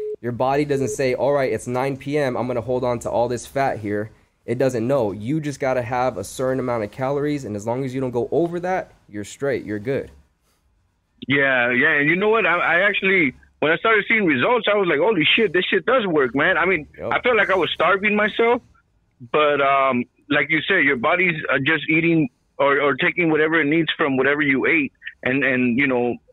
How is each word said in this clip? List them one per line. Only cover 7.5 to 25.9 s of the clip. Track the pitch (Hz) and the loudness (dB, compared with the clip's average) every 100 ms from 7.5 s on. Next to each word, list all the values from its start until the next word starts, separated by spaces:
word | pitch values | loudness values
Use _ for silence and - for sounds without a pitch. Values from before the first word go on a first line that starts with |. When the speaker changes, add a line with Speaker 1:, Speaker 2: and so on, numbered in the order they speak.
| 104 | -6
Speaker 1:
as | 110 | -4
long | 123 | -4
as | 135 | -4
you | 127 | -4
don't | 131 | -4
go | 120 113 | -4 -2
over | 135 170 175 | 0 -2 -4
that, | 180 185 - _ _ | -4 -4 -6 _ _
you're | 104 104 | -12 -12
straight. | - 139 113 - | -6 -4 -4 -4
You're | 104 | -6
good. | 107 131 - - _ _ _ _ _ _ _ _ _ _ - | -4 -6 -6 -14 _ _ _ _ _ _ _ _ _ _ -2
Speaker 2:
Yeah, | 143 139 131 120 | 0 2 2 2
yeah. | 123 151 147 | 2 2 2
And | 147 | 2
you | 175 | 2
know | 214 | 2
what? | 220 175 | 2 2
I, | 175 | 0
I | 139 170 | 2 2
actually, | 202 196 190 190 143 - _ _ | 2 0 0 2 0 -2 _ _
when | 147 | 0
I | 170 | 2
started | 226 220 190 | 2 2 2
seeing | 220 185 | 0 2
results, | 131 185 240 214 | 2 2 2 2
I | 208 | 0
was | 180 | 2
like, | 143 | 2
"Holy | 190 196 117 127 | 2 2 2 2
shit, | 214 | 2
this | 170 175 | 0 0
shit | 202 - | -2 2
does | 262 196 | 0 2
work, | 156 127 131 | 0 0 2
man." | 165 165 | 0 2
I | 175 | 0
mean, | 175 147 - | 0 -4 -10
Speaker 1:
Yep. | 95 | -4
Speaker 2:
I | 143 | -2
felt | 247 226 | 2 2
like | 185 | 2
I | 190 | 2
was | 151 | 0
starving | - 165 202 208 208 | 0 2 2 2 0
myself, | 208 - 233 240 - _ _ _ _ _ 123 | 0 2 2 2 -4 _ _ _ _ _ -4
but, | 151 147 143 | 2 4 4
um, | 139 139 135 123 117 _ - | 4 4 4 2 -2 _ -2
like | 147 147 | -2 0
you | 156 - | -2 2
said, | 190 | 2
your | 143 131 | 2 2
body's, | 147 175 185 156 - | 2 2 0 -2 -2
uh, | 135 | -2
just | 135 156 135 | 0 -2 0
eating | 160 165 165 147 - _ - | 0 2 2 0 -4 _ 0
or, | 139 139 | 2 4
or | 143 131 | 2 2
taking | 175 175 170 | 0 0 0
whatever | 156 156 160 | 2 2 2
it | 143 | 2
needs | 165 160 - | 2 0 0
from | 156 131 | 0 2
whatever | 135 147 | 2 2
you | 147 135 127 | 0 2 2
ate, | 160 135 - - - | 0 -2 -8 -18 -8
and, | 123 135 | -2 0
and, | 131 127 123 120 | 0 0 0 2
you | |
know, | 139 | 0